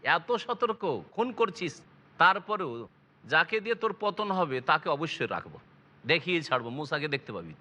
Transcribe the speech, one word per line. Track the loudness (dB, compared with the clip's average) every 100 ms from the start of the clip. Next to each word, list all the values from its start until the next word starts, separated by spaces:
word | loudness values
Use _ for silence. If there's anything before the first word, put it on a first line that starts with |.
এত | 2 0 2
সতর্ক, | -2 -2 -2 -2 0 -2 -2 -4
খুন | -4 -4
করছিস, | 0 -2 0 -8 -8 -20 -20 -20 4
তারপরেও | 6 6 0 -4 -4 -6 -12 _ _ _
যাকে | 2 4 4 0
দিয়ে | -2
তোর | 0 0 0
পতন | -2 -2 -2
হবে, | 2 2 0
তাকে | 2 2 4
অবশ্যই | 0 -2 -2 -2
রাখবো, | -2 -6 -18 -20 -20 _ -16 0
দেখিয়ে | 0 2 -2
ছাড়বো, | 2 -2 -2
মূসাকে | -8 -4 -4 -2
দেখতে | -4 -6
পাবি। | -10 -10 -16